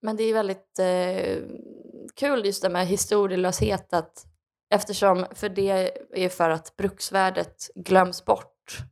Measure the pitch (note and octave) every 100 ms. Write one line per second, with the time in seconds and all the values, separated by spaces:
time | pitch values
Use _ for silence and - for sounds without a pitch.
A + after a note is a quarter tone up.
0 | A3 A3 A3 A3 G3+ F#3+ _ - F#3 F3+
1 | F3+ F#3+ - - - - - - - -
2 | - - C#4+ C4+ G3+ G3 F#3 F3 F3+ G3
3 | - G#3 G3 F#3 F3+ F#3 G#3+ F#3+ - F3
4 | D#3+ - - _ _ _ _ G3+ - G3
5 | G3+ F3+ F#3 - G#3 F#3+ G3 F#3+ F#3 -
6 | - - F#3 F3+ E3 D#3+ - - G3 -
7 | - G3 F#3+ F#3 E3+ _ - - F3 F#3
8 | F3+ F3+ - G2 - _ - - -